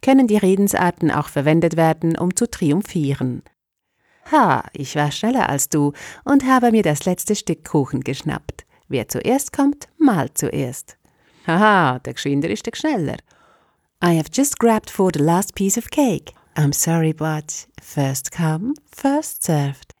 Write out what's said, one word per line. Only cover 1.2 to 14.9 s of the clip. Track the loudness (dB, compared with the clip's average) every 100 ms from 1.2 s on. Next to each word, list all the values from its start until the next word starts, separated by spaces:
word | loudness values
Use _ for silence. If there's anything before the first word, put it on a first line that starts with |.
| -2
verwendet | -2 2 4 2 2
werden, | 2 2 0 0
um | -2 -2
zu | -4
triumphieren. | -2 0 0 0 -2 -2 -2 -4 -6 -12 _ _ _ _ _ _ _ 0
"Ha, | 4 4 2 -2
ich | -10 -6 -2
war | -2
schneller | -2 -2 0 0
als | -2 -2
du | 0 0 -2 -16 -14
und | 2 2 4
habe | 4 4
mir | 4
das | 2 0 -2
letzte | -4 -2 -4
Stück | -2 -6 0
Kuchen | 0 0 -4
geschnappt. | -6 -6 -4 -6 -10 -16 -18 _ _
Wer | -6 -4
zuerst | -4 0 -2 -2
kommt, | 0 0 0 -12 _
mahlt | 2 2 -2 -4
zuerst." | -4 -4 -6 -8 -16 -20 _ _ _ _ -2
"Haha, | 2 4 4 2 0
der | -6
Geschwinder | -6 -2 -2 -2
ist | -4 -6
der | -6
Schneller." | -4 -2 -4 -6 _ _ _ _ _ _ _ _
"I | 2 2
have | 0
just | -2 -2 2
grabbed | 2 2
for | -2